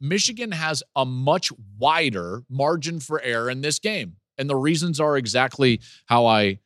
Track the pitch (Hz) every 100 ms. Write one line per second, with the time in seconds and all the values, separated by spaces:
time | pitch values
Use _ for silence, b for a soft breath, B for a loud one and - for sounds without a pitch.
0 | 139 196 196 226 233 170 160 147 - -
1 | 131 127 135 175 - 117 101 104 135 160
2 | 151 101 87 107 127 131 143 170 147 165
3 | 135 151 127 117 120 131 143 151 214 208
4 | 101 - _ - 139 139 143 165 175 151
5 | 151 139 117 120 131 - 131 113 B B
6 | - 120 117 107 104 98